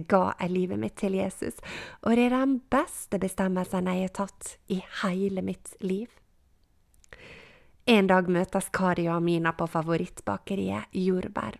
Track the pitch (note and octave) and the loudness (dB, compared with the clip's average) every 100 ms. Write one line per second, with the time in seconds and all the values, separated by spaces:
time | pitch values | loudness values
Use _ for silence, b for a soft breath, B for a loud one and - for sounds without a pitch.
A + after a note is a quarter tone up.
0 | D#3+ G3 C3+ - F3+ F3+ F3+ G3+ G#3 - | 2 2 2 0 -2 0 0 -2 -4 -2
1 | G3 F#3+ F#3+ - - - B B B B | -2 0 -2 -4 -8 -8 B B B B
2 | G#3+ A#3 A#3+ B3+ C4+ B3+ - C4 F4+ - | 2 4 4 4 2 0 0 0 0 -6
3 | - F#3+ F#3+ - F#3+ F3+ F3+ F#3 F#3 F#3 | -6 -2 -2 0 0 0 -2 -2 0 0
4 | F#3 - F#3+ - - - - F#3 - - | -2 -4 -6 -8 -16 -16 -4 -4 -4 -4
5 | G3 F#3 G3 F#3+ F#3+ F#3 - - F#3+ F#3+ | -2 0 -2 -2 -4 -8 -12 -8 -4 -4
6 | A#3+ _ _ _ _ _ _ _ _ _ | -6 _ _ _ _ _ _ _ _ _
7 | _ B B B B B B B - G#3+ | _ B B B B B B B 4 6
8 | F#3+ F#3 F3+ F3 F#3 F#3+ - - F#3 F3 | 8 4 4 2 0 -2 -4 0 2 2
9 | E3+ E3+ E3+ E3+ E3 E3 E3 E3 D#3+ E3 | 0 0 2 2 0 0 -2 -2 0 0
10 | F3+ - - G3 - G3 F#3+ G3+ - F#3+ | -2 -6 -6 -6 -4 -4 -2 -4 -6 0
11 | F#3 F#3 G#3 - A3 | 0 0 -2 -6 -6